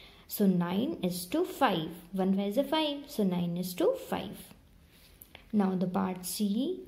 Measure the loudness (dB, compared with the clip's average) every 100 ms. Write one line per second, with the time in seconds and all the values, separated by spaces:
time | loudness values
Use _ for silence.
0 | -20 -20 -10 2 4 6 4 2 0 0
1 | -2 -2 -2 -2 -2 2 2 2 -2 -8
2 | -6 0 2 2 2 0 0 0 0 -4
3 | -6 0 0 0 -2 -2 -4 0 0 0
4 | -4 -6 -6 -12 -16 -20 -20 -20 -20 -20
5 | -20 -20 -20 -20 -2 2 2 2 0 0
6 | -2 -2 -6 -2 0 0 0 -4